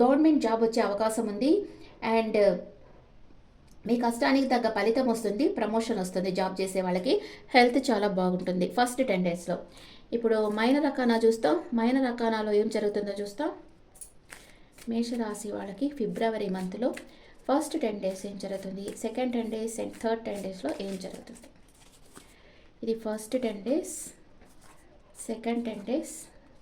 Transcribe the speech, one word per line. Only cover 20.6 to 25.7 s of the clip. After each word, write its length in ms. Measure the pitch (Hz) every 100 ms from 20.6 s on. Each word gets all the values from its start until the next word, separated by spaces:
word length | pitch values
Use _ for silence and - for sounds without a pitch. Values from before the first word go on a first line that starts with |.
| - -
ఏం 160 | 196 -
జరుగుతుంది. 500 | - - - - - - - - - - - - - - - - - -
ఇది 120 | 226
ఫస్ట్ 420 | 226 220 214 - 254
టెన్ 220 | 240 202
డేస్, 320 | 202 311 - - - - - - - - - - - - - - -
సెకండ్ 400 | 220 233 233
టెన్ 200 | 233